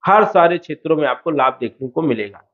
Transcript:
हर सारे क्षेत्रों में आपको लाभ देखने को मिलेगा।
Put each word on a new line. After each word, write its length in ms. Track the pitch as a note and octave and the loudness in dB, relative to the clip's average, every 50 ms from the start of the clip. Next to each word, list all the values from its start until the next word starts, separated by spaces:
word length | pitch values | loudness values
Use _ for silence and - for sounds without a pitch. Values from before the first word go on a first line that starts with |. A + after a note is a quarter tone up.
| - | 2
हर 200 | - F#3+ G#3+ G#3 | 2 4 4 2
सारे 320 | - - F#3 E3+ E3+ F3 E3+ | 2 2 2 4 4 2 -2
क्षेत्रों 380 | - - D3+ - _ D#3+ D#3+ | -6 -10 -14 -10 _ -2 -2
में 100 | D3+ D3 C3 | 0 0 -2
आपको 220 | B2+ - _ E3+ | -4 -4 _ -4
लाभ 240 | D#3 C#3+ B2+ C3 C3 C3 | -2 0 0 0 -2 -4
देखने 280 | B2+ A2 - _ C3 B2+ | -8 -8 -8 _ -14 -8
को 140 | _ E3 | _ -4
मिलेगा। 360 | E3 D3+ A#2+ A2 G#2 G2+ G2+ G#2+ _ _ | -2 -2 -4 -4 -6 -12 -12 -20 _ _